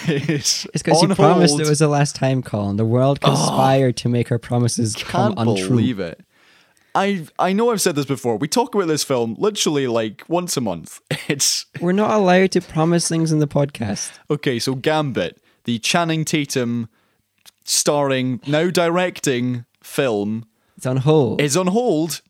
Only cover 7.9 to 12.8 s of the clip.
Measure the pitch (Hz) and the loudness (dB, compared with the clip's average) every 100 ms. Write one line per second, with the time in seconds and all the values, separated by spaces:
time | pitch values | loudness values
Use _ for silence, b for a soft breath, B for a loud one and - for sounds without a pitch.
7.9 | 147 135 131 120 107 147 - 240 208 170 | -2 -2 -2 -2 -2 -2 -2 0 -2 0
8.9 | 151 - 131 117 110 202 208 190 147 131 | -2 0 0 0 -2 -2 0 0 0 0
9.9 | 113 110 101 - 170 175 - 113 85 69 | 0 -2 -6 -4 -4 -2 -4 -4 -6 -10
10.9 | - _ 160 - 147 - - - - 175 | -20 _ -8 -6 -2 -2 -2 -6 -6 -2
11.9 | 190 214 214 190 180 190 180 - 156 | 0 2 2 4 4 4 0 -2 0